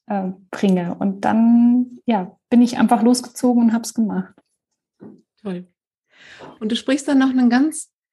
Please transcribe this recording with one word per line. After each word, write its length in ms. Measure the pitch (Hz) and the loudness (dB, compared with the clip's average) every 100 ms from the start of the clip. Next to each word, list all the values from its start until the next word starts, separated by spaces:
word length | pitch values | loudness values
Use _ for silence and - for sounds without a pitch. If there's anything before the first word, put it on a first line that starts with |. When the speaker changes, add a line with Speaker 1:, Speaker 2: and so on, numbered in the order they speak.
| - | -8
Speaker 1:
äh, 220 | 202 185 185 _ | -6 -6 -10 _
bringe? 440 | - 202 180 175 - | -2 0 0 -2 -6
Und 280 | 202 196 - | -6 -4 -2
dann, 760 | 220 233 233 240 247 247 - - | 2 4 4 4 2 -2 -6 -4
ja, 320 | 214 180 - _ | -4 -6 -14 _
bin 120 | 240 | 2
ich 160 | 240 - | 2 2
einfach 260 | 220 202 | 0 2
losgezogen 580 | 226 247 - - 247 240 | 2 0 -2 -4 0 2
und 120 | 233 | 2
hab's 200 | 226 - | 0 -4
gemacht. 400 | - 214 185 185 _ _ _ _ _ _ _ - - _ _ | -6 -4 -4 -8 _ _ _ _ _ _ _ -20 -20 _ _
Speaker 2:
Toll. 260 | 208 180 180 _ _ _ _ _ - - - - | -12 -12 -14 _ _ _ _ _ -20 -20 -20 -10
Und 100 | 214 | -6
du 60 | 226 | -4
sprichst 320 | - 285 - | -2 -4 0
dann 80 | 269 | 0
noch 140 | 269 | 2
eine 180 | 254 240 | 2 2
ganz 420 | 247 311 - - _ _ | 2 0 -4 -14 _ _